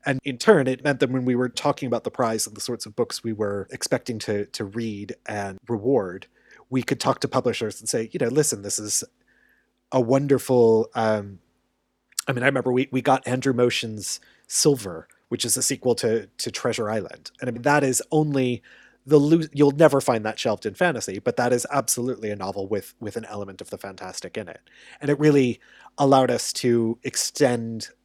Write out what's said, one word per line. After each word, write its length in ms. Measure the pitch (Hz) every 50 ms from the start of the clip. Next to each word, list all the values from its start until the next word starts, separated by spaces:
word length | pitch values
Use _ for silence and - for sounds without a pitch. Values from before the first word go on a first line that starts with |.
| _
And 140 | 151 135 131 _
in 160 | 147 131 117
turn, 280 | - - 214 165 131 127
it 160 | 131 123 -
meant 160 | 147 139 -
that 100 | 143 123
when 140 | 127 131 127
we 100 | 123 123
were 140 | 120 127 123
talking 380 | 123 - - 147 143 - -
about 180 | 127 117 113 -
the 60 | 120
prize 360 | - - 127 113 113 110 -
and 100 | - 104
the 40 | 104
sorts 260 | - - 120 110 -
of 80 | 110 107
books 300 | - 120 - - - _
we 80 | 120 110
were 340 | 101 107 101 101 101 95 _
expecting 480 | - - - - - 120 - - 120 107
to, 260 | - - 107 101 101
to 180 | - - - 113
read 500 | 98 98 117 117 113 104 101 104 98 - _ _
and 320 | - 107 104 101 101 98 92 _ -
reward, 580 | 117 110 98 123 139 120 98 90 90 95 - _ _ _ _ _ - - - _
we 120 | 131 131 120
could 180 | - 143 117
talk 200 | - 120 131 -
to 80 | - 135
publishers 520 | - 131 - 123 110 - 117 107 101 -
and 80 | 110 -
say, 200 | - 120 110 110 -
you 60 | 170
know, 140 | 123 117 123 151
"Listen, 220 | 151 - - 104 98
this 160 | 101 - -
is 260 | 107 104 98 - - - _ _ _ _ _ _ _ _ _ _ _ _ _ _ _ _
a 100 | - 131
wonderful," 880 | 123 113 135 135 143 143 139 127 - - 131 123 117 113 113 110 113 - _
um, 440 | 123 113 110 110 107 101 98 98 90 _ _ _ _ _ _ _ _ _ _ _ _ _ _ _ - - -
I 40 | 135
mean, 120 | 123 120
I 20 |
remember 260 | 135 139 131 120 127 123
we, 160 | 127 135 -
we 120 | - 131 120
got 240 | - 135 131 -
Andrew 260 | 123 123 127 127 135 127
Motion's 680 | 117 123 123 117 - - 113 110 107 98 - - - _ _ _ _ _
Silver, 600 | _ - - - 160 143 127 107 95 85 80 - _ _ _ _ _
which 160 | 120 117 -
is 120 | 120 -
a 60 | 123 104
sequel 320 | - 139 - - 127 117
to, 300 | - - 117 110 117 -
to 240 | - _ _ - 123
Treasure 400 | 107 - - 127 110 - 113 104
Island. 400 | 110 110 92 - - - _ - _ _
And 80 | - 123
I 40 | 117
mean, 100 | 120 120
that 220 | 147 143 147 139
is 180 | 135 127 - - _
only 520 | - 156 156 151 143 135 131 123 120 110 _ - - - - - _ _ _
the 120 | 131 151 147
loo-, 300 | 143 151 160 170 156 147 -
you'll 260 | 143 147 143 139 147 165
never 140 | 151 143 139
find 240 | 135 - 123 110 107
that 140 | 110 107 -
shelved 280 | - 123 107 - -
in 80 | 110 -
fantasy, 440 | - 185 180 151 117 - - 95 101
but 180 | - 123 117
that 160 | - 120 123 127
is 140 | 123 - -
absolutely 600 | - 139 131 - - - 120 127 123 104 110 107
a 60 | 104
novel 320 | 104 95 98 98 101 98 98
with, 260 | 107 101 - - - _
with 160 | 110 104 -
an 80 | 117 110
element 340 | 101 107 104 101 98 95 95
of 100 | 101 -
the 80 | - 95
fantastic 580 | - 98 95 92 - - - - - 117 _
in 120 | 117 104 85
it. 120 | 82 - _ _ _ - - - - -
And 100 | - 143
it 80 | 147 135
really 420 | 151 151 143 143 131 123 113 - _ _ - - - - _
allowed 340 | - 143 139 135 135 131 123
us 220 | 120 113 - - - - -
to 340 | 127 120 117 113 113 117 _ _
extend 840 | 131 - - - - - - 151 127 123 117 113 113 113 113 107 - _ _ _